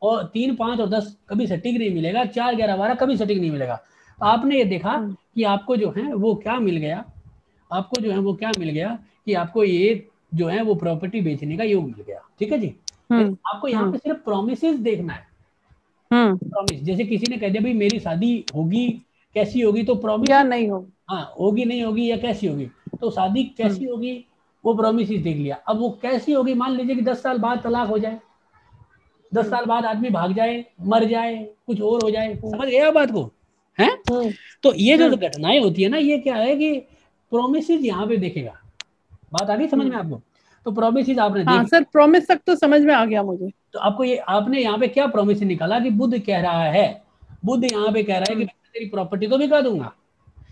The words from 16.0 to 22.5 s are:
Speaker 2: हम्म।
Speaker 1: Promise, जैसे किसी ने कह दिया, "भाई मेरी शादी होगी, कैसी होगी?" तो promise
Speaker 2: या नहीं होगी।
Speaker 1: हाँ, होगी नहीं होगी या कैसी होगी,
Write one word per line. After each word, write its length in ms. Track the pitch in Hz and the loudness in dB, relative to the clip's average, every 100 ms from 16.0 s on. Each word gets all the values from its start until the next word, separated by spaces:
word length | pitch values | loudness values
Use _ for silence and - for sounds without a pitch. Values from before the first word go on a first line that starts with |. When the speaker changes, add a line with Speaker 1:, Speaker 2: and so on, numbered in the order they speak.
| - | 0
Speaker 2:
हम्म। 240 | 240 220 185 | 2 4 0
Speaker 1:
Promise, 460 | - 202 196 147 | -4 -6 -4 -4
जैसे 220 | 151 185 | -4 -2
किसी 220 | 208 220 233 | -2 -2 -4
ने 60 | 240 | -4
कह 120 | 202 | -2
दिया, 140 | 208 | -2
"भाई 100 | 240 | 0
मेरी 280 | 226 202 202 | 0 0 0
शादी 440 | 175 165 233 233 - | -4 -2 -2 -2 -4
होगी, 320 | 151 165 214 247 226 - _ _ | -4 -2 0 -2 -4 -12 _ _
कैसी 260 | 208 208 247 | -4 -2 0
होगी?" 220 | 226 214 | 0 0
तो 120 | 233 | 0
promise 360 | 220 214 214 277 | -2 -2 0 4
Speaker 2:
या 120 | 277 | 6
नहीं 260 | 269 240 220 | 6 2 0
होगी। 240 | 190 190 _ - | -4 -8 _ -10
Speaker 1:
हाँ, 240 | 190 139 - | -8 -8 -2
होगी 240 | 190 214 | 0 2
नहीं 180 | 240 240 | 0 -2
होगी 280 | 226 214 240 | -2 -2 -2
या 60 | 226 | -2
कैसी 300 | 240 208 | -4 -4
होगी, 200 | 196 | -4